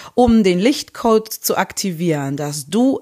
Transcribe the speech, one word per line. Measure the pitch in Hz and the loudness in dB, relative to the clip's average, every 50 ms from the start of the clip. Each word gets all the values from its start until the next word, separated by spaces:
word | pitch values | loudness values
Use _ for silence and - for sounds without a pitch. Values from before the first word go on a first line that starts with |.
| - - - | -20 -4 0
um | 233 247 233 226 226 | 2 4 4 4 4
den | 202 190 175 180 | 4 4 2 2
Lichtcode | 202 269 285 - - - - - - 226 220 220 220 - | 2 2 0 0 -4 -14 -10 -4 0 2 2 2 0 -2
zu | - - - - - | -10 -8 -6 -4 -2
aktivieren, | - 190 - - - - 190 170 156 180 170 160 143 139 139 143 | -2 -4 -4 -6 -8 -6 -6 -6 -4 -2 -2 -2 -2 -4 -6 -6
dass | 143 147 147 147 151 131 | -6 -6 -8 -8 -10 -8
du | 147 196 226 254 269 254 - | -4 0 0 2 2 0 0